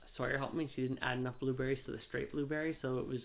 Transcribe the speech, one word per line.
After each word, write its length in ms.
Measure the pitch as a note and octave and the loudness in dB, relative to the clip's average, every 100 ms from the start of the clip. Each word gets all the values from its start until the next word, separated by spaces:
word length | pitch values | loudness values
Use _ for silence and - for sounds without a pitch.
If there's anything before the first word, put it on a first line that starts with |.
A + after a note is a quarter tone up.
| - - | -14 -4
Sawyer 220 | B2+ C3+ | 0 2
helped 160 | B2+ | 0
me. 160 | E3 D3 - | 0 0 0
She 60 | |
didn't 180 | B2+ C3+ | 0 2
add 160 | C3 B2+ | 0 2
enough 180 | B2+ B2+ | 0 0
blueberries 400 | C3+ C3 C3 C3+ - | 0 2 2 2 0
to 60 | |
the 80 | - - | -6 -4
straight 240 | B2+ C3+ | -2 -2
blueberry, 460 | D3 C#3+ D3+ D#3+ D#3 | 0 0 0 0 0
so 160 | C3 B2+ | 0 0
it 80 | D3 | 0
was 120 | C3 | -2